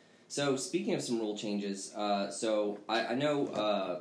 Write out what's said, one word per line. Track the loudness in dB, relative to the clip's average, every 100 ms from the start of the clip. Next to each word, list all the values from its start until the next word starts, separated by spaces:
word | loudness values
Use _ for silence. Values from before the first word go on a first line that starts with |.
| -20 -20 -8
So, | 0 2 2
speaking | 0 -2 0
of | 0
some | 0 0
rule | 0 -2
changes, | -2 -2 -2 -4 -8 -2
uh, | 0 2 0
so | -2 0 2 2 -2 -2
I, | 0 0
I | 0
know, | 2 2 0
uh, | 0 2 2 0 -4